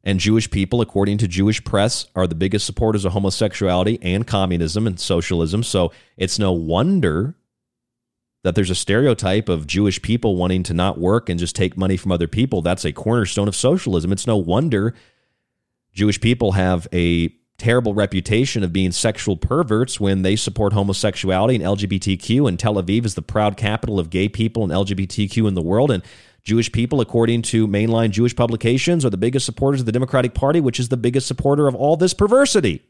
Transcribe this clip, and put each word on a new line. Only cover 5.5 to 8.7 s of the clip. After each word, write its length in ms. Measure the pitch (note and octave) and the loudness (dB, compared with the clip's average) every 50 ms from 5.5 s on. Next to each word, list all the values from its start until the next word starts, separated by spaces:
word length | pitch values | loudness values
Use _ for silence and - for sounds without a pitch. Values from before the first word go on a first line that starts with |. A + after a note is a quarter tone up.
| F2+ A2 A2+ | 0 -2 -2
So 300 | - - F#2+ F2 E2 - - _ _ _ | -2 0 0 0 0 -4 -10 _ _ _
it's 200 | - F#2 F#2 - | -6 -4 -4 -2
no 140 | - G#2 F#2+ | 0 0 0
wonder 840 | F2+ E2+ E2 D#2 E2 F#2 B2+ F3+ G3 F#3 C3+ E2 D2+ E2+ G#2 C#3+ F3 _ _ _ _ _ _ _ _ _ _ _ _ _ _ _ _ _ _ _ _ _ - | 0 0 0 0 0 0 2 2 2 2 0 0 0 0 -2 -4 -6 _ _ _ _ _ _ _ _ _ _ _ _ _ _ _ _ _ _ _ _ _ -4
that 120 | F#2 E2+ | -2 0
there's 140 | G#2 G2 | 0 0
a 60 | F2+ | 0